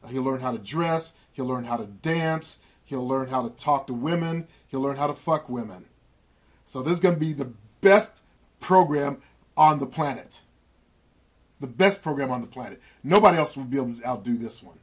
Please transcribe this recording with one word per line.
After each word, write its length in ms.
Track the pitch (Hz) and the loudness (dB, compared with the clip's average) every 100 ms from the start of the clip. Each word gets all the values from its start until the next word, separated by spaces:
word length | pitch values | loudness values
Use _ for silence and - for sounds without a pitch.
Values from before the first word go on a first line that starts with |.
Uh, 60 | 117 | -6
he'll 140 | 131 | -4
learn 180 | 131 131 | -2 -2
how 100 | 127 | -4
to 80 | 113 | -6
dress. 540 | 101 156 170 165 - _ _ | -6 -4 -2 -2 -4 _ _
He'll 160 | - 127 | -8 -6
learn 160 | 127 | -6
how 140 | 120 117 | -4 -6
to 80 | 104 | -8
dance. 720 | 98 160 165 160 160 - - _ _ | -8 -4 -2 0 -2 -6 -14 _ _
He'll 240 | _ 135 123 | _ -6 -2
learn 220 | 131 127 | -2 -2
how 120 | 131 | -4
to 80 | 120 | -4
talk 380 | - - 139 - | -6 0 0 0
to 60 | |
women. 540 | 120 147 170 165 165 160 _ _ | -6 -2 -2 -2 -6 -8 _ _
He'll 140 | 135 | -4
learn 160 | 139 139 | -4 -2
how 100 | 147 | -4
to 60 | |
fuck 360 | 143 - 156 - | -4 -2 -2 -2
women. 360 | 123 107 92 - _ _ _ _ _ _ _ _ | -8 -8 -14 -20 _ _ _ _ _ _ _ _
So 160 | 135 | -6
this 120 | 139 | -2
is 60 | 170 | 2
gonna 160 | 180 160 | 2 2
be 180 | 156 | -2
the 200 | 139 127 - - _ | -4 -8 -10 -20 _
best 400 | 196 202 202 - _ _ _ _ | 6 6 4 -12 _ _ _ _
program 600 | - 185 160 147 143 - _ _ _ - | 4 6 6 0 -2 -6 _ _ _ 6
on 220 | 156 151 | 6 6
the 80 | 131 | -4
planet. 540 | - 147 120 - - _ _ _ _ _ _ _ _ _ _ _ _ | -4 -4 -4 -14 -20 _ _ _ _ _ _ _ _ _ _ _ _
The 60 | 135 | -14
best 360 | 117 190 196 | 4 4 4
program 280 | 160 139 131 | -6 -4 -4
on 100 | 123 | -4
the 60 | 113 | -8
planet. 340 | 131 110 - _ _ | -14 -14 -16 _ _
Nobody 340 | 135 196 208 170 | 4 8 8 6
else 200 | 147 139 | 0 -4
will 60 | |
be 140 | 127 135 | -4 -2
able 180 | 123 117 | -2 -6
to 100 | 120 | -6
outdo 320 | 117 107 117 | -6 -2 -4
this 240 | 113 - | -4 -12
one. 160 | - - | -18 -20